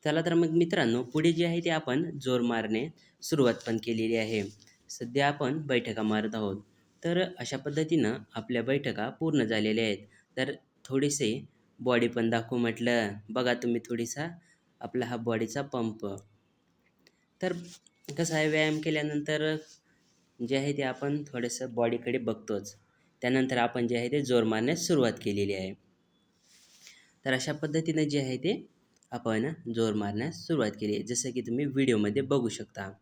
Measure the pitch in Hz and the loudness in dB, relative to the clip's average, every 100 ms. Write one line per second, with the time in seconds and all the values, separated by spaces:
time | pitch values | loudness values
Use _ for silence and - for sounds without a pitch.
0 | 151 156 165 165 170 165 170 190 123 120 | 2 0 4 4 4 4 4 4 2 2
1 | 127 156 165 165 170 170 170 160 156 131 | 0 2 2 4 2 0 0 0 0 0
2 | 170 147 127 123 120 113 110 110 147 - | -2 -4 0 2 2 0 0 0 -2 -8
3 | - _ - 156 123 113 - 113 117 113 | -20 _ -2 4 4 4 -2 -2 -2 -2
4 | 113 113 110 113 101 - - _ _ - | 0 0 0 0 -2 -8 -20 _ _ -12
5 | 120 127 143 147 131 156 147 123 120 107 | -4 0 2 2 -2 -2 0 0 0 -2
6 | 107 107 107 110 104 101 - _ _ _ | 0 0 0 -2 -4 -4 -10 _ _ _
7 | 170 175 180 - 127 135 147 143 156 165 | -2 0 0 -4 -8 -6 -4 -2 2 4
8 | 110 123 104 117 107 120 113 143 139 101 | 2 0 -6 -12 -4 -2 2 0 0 -2
9 | 113 - 160 151 110 110 107 107 110 98 | -4 -2 0 2 4 2 2 2 0 -2
10 | - - _ - 131 139 _ _ - 135 | -6 -20 _ -4 -4 -4 _ _ -2 0
11 | 143 143 113 123 - _ _ _ 120 120 | 2 2 0 -2 -6 _ _ _ 2 4
12 | 120 120 113 117 117 120 120 113 120 120 | 4 2 2 2 0 0 0 0 2 2
13 | 104 104 - 117 123 120 123 117 - 120 | 2 -4 -6 0 0 0 0 -2 -2 -4
14 | 117 - 165 175 _ _ _ _ 117 127 | -4 -6 -8 -10 _ _ _ _ -6 -4
15 | 117 120 117 113 110 143 139 131 113 107 | -4 -4 -2 0 -2 -4 -4 -2 -2 -2
16 | 104 98 - _ _ _ _ _ _ _ | -8 -8 -12 _ _ _ _ _ _ _
17 | _ _ _ _ 185 175 170 - _ _ | _ _ _ _ -4 -4 -10 -20 _ _
18 | - 147 165 160 156 156 156 151 160 156 | -12 -4 0 2 2 4 2 2 0 -2
19 | 151 147 147 151 156 156 - - _ _ | 0 -2 -2 0 0 -2 -6 -20 _ _
20 | _ _ _ _ 120 135 139 139 131 127 | _ _ _ _ -2 0 0 0 -2 -2
21 | 143 147 147 123 117 - 131 117 117 120 | -2 -2 -4 -4 -4 -4 -6 0 0 0
22 | 123 123 113 110 - 104 98 - _ _ | -2 -2 -2 -4 -4 -4 -4 -18 _ _
23 | _ _ 123 131 131 127 120 127 120 120 | _ _ 0 2 2 2 2 2 0 0
24 | 120 147 131 120 110 110 120 165 - 160 | 0 -2 4 4 4 2 0 0 2 4
25 | 120 107 - 101 98 95 95 101 _ _ | 4 2 -2 0 0 -2 -4 -8 _ _
26 | _ _ _ _ _ - _ - - - | _ _ _ _ _ -20 _ -20 -20 -20
27 | _ _ 135 131 156 151 156 160 160 156 | _ _ -2 0 0 -4 -2 -2 0 0
28 | 151 143 131 127 156 226 - _ _ _ | 0 0 -2 -2 -2 -4 -6 _ _ _
29 | _ 120 117 110 131 165 117 113 113 104 | _ -6 -2 0 0 -4 -6 0 2 2
30 | 101 104 143 - - 160 107 - 107 104 | -2 -2 -4 -8 -4 0 0 -2 -2 -2
31 | - 120 131 123 117 120 143 131 131 113 | -2 -4 -4 -6 -4 -2 -2 2 4 4
32 | 104 120 135 139 117 - - - 98 98 | 4 0 0 0 0 -4 -10 -10 -12 -12